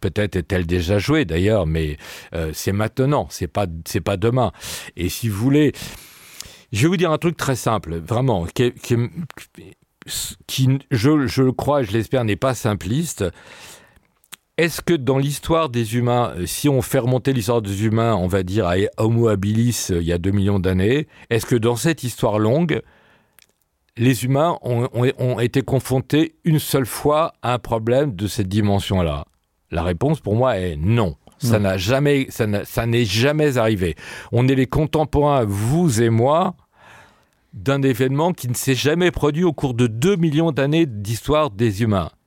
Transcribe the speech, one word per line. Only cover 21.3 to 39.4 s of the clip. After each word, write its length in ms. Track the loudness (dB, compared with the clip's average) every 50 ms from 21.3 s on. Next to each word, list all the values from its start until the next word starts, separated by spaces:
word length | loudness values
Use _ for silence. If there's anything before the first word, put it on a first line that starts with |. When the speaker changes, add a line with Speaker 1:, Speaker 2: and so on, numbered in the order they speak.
| -2 -2 0
Speaker 1:
que 120 | 0 0
dans 200 | 2 2 2 0
cette 280 | 2 0 0 -2 0 -4
histoire 340 | -8 -6 -2 -2 0 2 2
longue, 420 | 2 2 2 2 2 0 -2 -4 -6 _ _ _ _ _ _ _ _ _ _ -20 _ _ _ _ _ _ _ _ _ _ _ 0
les 260 | 2 2 2 2 0
humains 320 | 0 0 2 2 0 0 -2 -4
ont, 260 | -2 -2 -2 -2 -2 -2
ont, 180 | 0 0 0 0 0
ont 220 | -2 -2 -2 0
été 200 | -2 0 0 -2
confrontés 760 | 0 0 -2 -2 0 0 -2 -2 -2 _ 0 0 0 0 _ _ _
une 140 | 0 0 0
seule 280 | 0 0 0 0 0
fois 480 | -2 -6 -2 0 2 2 2 0 0 -4 _ -4
à 100 | -2 -2
un 60 | -2
problème 560 | -2 -2 -4 -2 0 2 2 2 2 0 -2
de 100 | -4 -4
cette 220 | -4 -2 -4 -4 -2
dimension-là ? 760 | 0 0 2 2 2 0 0 0 0 0 0 0 -2 -4 -8 _ _ _ _ _ _ _ _ _ -4
La 120 | -2 0
réponse 340 | 0 -2 0 0 0 0 -2
pour 160 | -2 -2 0
moi 240 | 2 2 2 2 0
est 160 | -2 -4 -4
non. 400 | -2 0 2 2 2 2 0 -2 _ _ -20 _ _
Ça 220 | -2 0 2 2
Speaker 2:
Non. 0 |
Speaker 1:
n'a 160 | 2 2 0 0
jamais, 480 | 0 0 0 2 4 4 2 2 0 -2
ça 200 | -2 -4 -2 0
n'a, 160 | 0 -2 -4
ça 220 | -4 -4 -4 -2
n'est 180 | 0 2 2 0
jamais 520 | 0 0 0 2 2 2 2 2 2 2
arrivé. 380 | 2 2 2 2 2 0 -2 -2 -4 -12 -16 -16 -16 -12 -2 0
On 160 | 2 4 4
est 80 | 4
les 100 | 4 2
contemporains, 800 | 2 2 0 0 0 0 0 -2 2 2 2 2 4 4 2 2
vous 580 | 0 0 -2 0 0 2 2 2 2 2 2 2
et 80 | 4
moi, 460 | 4 4 4 4 2 2 0 0 -4 _ _ _ _ _ -20 -20 -20 -20 -20 _ _ _ _ _ _ _ _ _ -18
d'un 280 | -8 -2 -2 0 2
événement 520 | 2 2 2 2 0 0 2 2 0 0 0
qui 160 | -2 -4 -6
ne 60 | -4
s'est 200 | -4 0 -2 0
jamais 380 | 0 2 0 2 2 2 2 2
produit 320 | 2 0 0 0 2